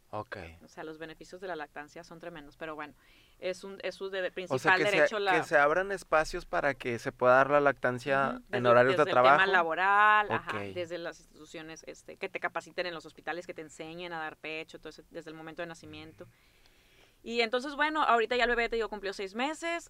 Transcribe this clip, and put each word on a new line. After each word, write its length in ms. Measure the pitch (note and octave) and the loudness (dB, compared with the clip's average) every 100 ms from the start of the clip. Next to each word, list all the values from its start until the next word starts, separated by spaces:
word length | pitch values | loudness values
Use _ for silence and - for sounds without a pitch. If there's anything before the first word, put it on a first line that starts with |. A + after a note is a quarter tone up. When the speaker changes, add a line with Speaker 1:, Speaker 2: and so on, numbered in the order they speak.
| _ | _
Speaker 1:
Ok. 280 | G#2 - G#2 E2 E2 | -12 -10 -12 -16 -18
Speaker 2:
O 40 | E2 | -20
sea, 160 | - | -16
los 140 | D#3+ D#3 | -16 -14
beneficios 440 | D#3+ D#3 D#3+ F3+ | -16 -18 -20 -14
de 60 | F#3+ | -12
la 80 | E3 | -10
lactancia 480 | D3 D3 D3 E3 | -12 -14 -16 -18
son 160 | E3+ E3 | -20 -18
tremendos, 380 | E3+ E3 C#3+ _ | -16 -16 -20 _
pero 160 | D#3+ | -14
bueno, 220 | D#3 D3 C3 _ _ _ _ | -12 -12 -14 _ _ _ _
es 260 | F3+ F3+ | -8 -8
un, 140 | G3 F#3+ | -10 -10
es 180 | F#3+ - | -10 -8
un 80 | F#3+ | -8
de-, 80 | F#3+ | -6
Speaker 1:
O 20 | |
sea, 80 | F3+ | -6
Speaker 2:
principal 460 | - F#3 C3 F#3+ F#3 | -8 -6 0 2 4
Speaker 1:
que 60 | D#3+ | 4
se, 80 | F#3+ | 4
Speaker 2:
derecho 240 | D3 G#3+ | 2 2
la 120 | G3 | 0
Speaker 1:
que 100 | F3 | 0
se 140 | C#3 D#3 | 2 4
abran 320 | D3 E3+ G3 | 4 2 -2
espacios 560 | G3 - D#3 D#3 F3 - | -6 0 0 0 -4 -6
para 260 | E3+ D3 | -2 -2
que 240 | C3+ B2+ A#2 | -2 -4 -4
se 140 | C3+ | -6
pueda 240 | - B2 B2+ | 2 6 6
dar 160 | C3+ | 6
la 80 | D3 | 4
lactancia 720 | C#3+ C3 B2+ B2 C#3+ C#3 C3+ | 4 2 -2 -2 0 0 0
Speaker 2:
Ujú, 60 | B2+ | -4
Speaker 1:
en 60 | - | -6
Speaker 2:
desde, 180 | B2 A#2+ | 0 6
Speaker 1:
horarios 220 | A#2+ B2+ | 8 8
de 40 | C3+ | 4
Speaker 2:
desde 120 | D3 | 4
el 20 | |
Speaker 1:
trabajo. 220 | B2+ B2+ D3 | 6 8 8
Speaker 2:
tema 40 | G3 | 6
laboral, 800 | F#3 E3 D#3+ F#3+ G3+ G#3+ G#3+ G#3 | 4 2 0 2 6 6 4 2
ajá, 200 | E3 E3+ G3+ | -4 -6 -8
Speaker 1:
Ok. 160 | G3+ | -8
Speaker 2:
desde 240 | F3+ E3 E3+ | -8 -10 -10
las 220 | E3+ - | -10 -14
instituciones, 640 | _ D3+ D#3 E3 D#3+ D#3+ - | _ -20 -18 -16 -16 -16 -18
este, 320 | D#3 - - | -18 -20 -12
que 120 | F#3+ | -10
te 100 | E3+ | -6
capaciten 480 | F3 E3 E3 D#3+ F3 | -6 -6 -8 -8 -8
en 80 | E3 | -8
los 100 | D#3 | -14
hospitales, 400 | - D#3 E3 F3+ | -14 -10 -8 -10
que 80 | |
te 80 | E3+ | -14
enseñen 500 | D#3 - D#3+ E3+ F3 | -16 -14 -14 -12 -12
a 60 | E3 | -10
dar 180 | D#3 D#3+ | -10 -12
pecho, 420 | D3+ D#3 D#3+ D#3+ | -12 -12 -12 -16
todo 100 | D#3 | -18
ese, 140 | D3+ D3+ | -20 -18
desde 180 | E3+ E3 | -18 -16
el 60 | D#3+ | -16
momento 260 | D#3+ D#3 | -16 -12
de 60 | E3+ | -14
nacimiento. 580 | E3 D#3 D3+ D#3+ - F3 _ _ _ _ _ _ _ _ _ | -14 -18 -18 -20 -20 -20 _ _ _ _ _ _ _ _ _
Y 180 | - A#3 | -6 -4
entonces, 340 | A3+ B3+ C#4+ C#4+ | -2 -4 -6 -2
bueno, 280 | D4 D#4 | -2 0
ahorita 320 | - A#3 A3 B3 | 2 2 0 0
ya 80 | |
el 60 | A#3 | 0
bebé, 180 | A#3 A3+ | 0 -2
te 60 | A#3 | -4
digo, 120 | G#3+ | -6
cumplió 240 | G3+ G3 | -6 -8
seis 220 | G3+ F#3+ | -8 -10
meses, 560 | G#3 C#4 D#4 E4 E4+ - | -6 -6 -6 -8 -8 -10